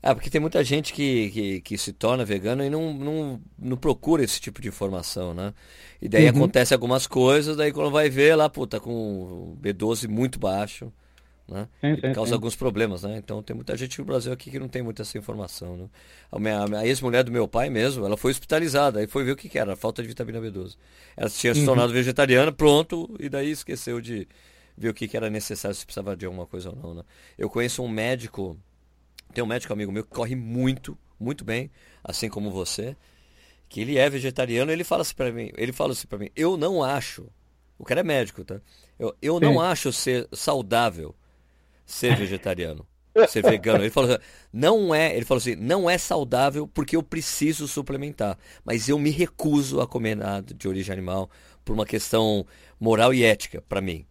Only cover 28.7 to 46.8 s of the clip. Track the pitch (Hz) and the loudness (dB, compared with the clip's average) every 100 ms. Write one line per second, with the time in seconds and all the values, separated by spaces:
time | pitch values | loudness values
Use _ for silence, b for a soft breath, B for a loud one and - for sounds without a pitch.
28.7 | _ _ _ _ - _ - 113 120 - | _ _ _ _ -20 _ -6 -4 -4 -6
29.7 | 107 101 101 107 - 117 131 113 120 127 | -6 -4 -6 -8 -6 -6 -6 -6 0 0
30.7 | 131 - - _ _ 113 147 104 117 143 | -2 -8 -18 _ _ -8 -6 -6 -6 -6
31.7 | b b b - - 110 104 104 95 87 | b b b -12 -6 -6 -4 -6 -4 -6
32.7 | - 113 147 b b b b b b b | -6 -8 -12 b b b b b b b
33.7 | - 113 143 143 139 131 127 127 117 147 | -8 0 4 4 2 -4 -2 -2 0 0
34.7 | 160 175 165 160 - 127 117 107 - 120 | -2 -2 -2 -2 -4 -4 -4 -10 -6 -6
35.7 | 127 147 127 - 104 104 - 165 185 160 | -2 -4 -4 -8 -10 -10 -2 -2 0 0
36.7 | 185 135 139 - - - _ _ _ _ | 0 0 -2 -6 -14 -20 _ _ _ _
37.7 | _ - 165 170 139 110 - 92 101 b | _ -2 0 2 0 -2 -8 -12 -14 b
38.7 | b b b 113 - 139 170 151 143 175 | b b b -6 -4 -2 4 6 6 2
39.7 | 165 139 - - 123 117 - - 143 101 | 0 -2 -2 0 0 -2 -4 0 0 2
40.7 | 113 117 85 78 - _ _ _ _ _ | 2 2 -2 -12 -14 _ _ _ _ _
41.7 | _ - - 123 107 98 95 98 90 82 | _ -14 -2 2 4 2 -4 -4 -4 -6
42.7 | 78 - _ _ 220 226 113 104 110 110 | -8 -16 _ _ 4 6 6 4 4 4
43.7 | 107 107 143 123 123 B B B 110 151 | 4 4 4 4 2 B B B 2 4
44.7 | 220 185 156 160 110 117 127 123 92 117 | 4 4 4 4 0 0 0 0 -4 0
45.7 | 190 175 180 - 160 131 123 139 143 151 | 2 4 0 0 -2 0 2 2 0 -6
46.7 | - | -4